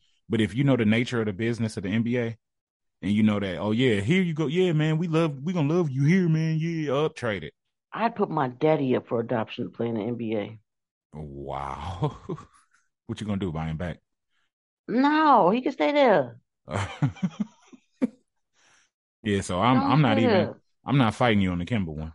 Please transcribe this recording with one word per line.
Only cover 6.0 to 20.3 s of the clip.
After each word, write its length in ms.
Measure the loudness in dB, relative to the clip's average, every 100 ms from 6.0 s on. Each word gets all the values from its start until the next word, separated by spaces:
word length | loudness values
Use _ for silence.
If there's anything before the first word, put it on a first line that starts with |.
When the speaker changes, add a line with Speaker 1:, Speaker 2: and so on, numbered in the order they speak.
| 2
Speaker 1:
here, 240 | 4 4
man. 280 | 2 0 -2
Yeah, 340 | -2 -4 -2
up, 220 | 0 -2 -2
trade 260 | -4 -4
it." 100 | -6 _ _ _ _
Speaker 2:
I'd 240 | -4 -4 0
put 140 | -2
my 180 | 0 -4
daddy 480 | 0 2 2 2 0
up 120 | -2
for 120 | -4
adoption 460 | -2 -4 -4 -8 -10
to 60 |
play 160 | -6 -4
in 60 | -4
the 60 |
N 140 | -4 -6
B 200 | -4 -4
A. 220 | -6 -12 _ _ _ _ _
Speaker 1:
Wow. 1040 | -14 -12 -12 -10 -8 -8 -10 -10 -4 -6 -6 -14
<laughs> 100 | -14 -14 _ _ _ _ _ -14
What 140 | -10
you 60 | -4
gonna 120 | -4
do, 120 | -4
buy 160 | -4 -6
him 100 | -6
back? 220 | -8 -10 _ _ _ _ _ _ _ _ -6
Speaker 2:
No, 600 | 0 2 2 4 6 6
he 100 | 2
can 100 | -2
stay 180 | -2 0
there. 480 | 4 6 4 2 -6 _ _ -8
Speaker 1:
<laughs> 80 | -6 -4 -2 -4 -2 -6 -6 -10 _ _ -20 _ -6 -6 -6 _ _ _ _ _ _ _ _ _ _
Yeah, 180 | -2 -2
so 180 | -2 0
I'm, 220 | 2 2
Speaker 2:
No, 60 | 2
Speaker 1:
I'm 140 | 2
not 160 | 4 4
Speaker 2:
stay 20 |
Speaker 1:
even, 280 | 4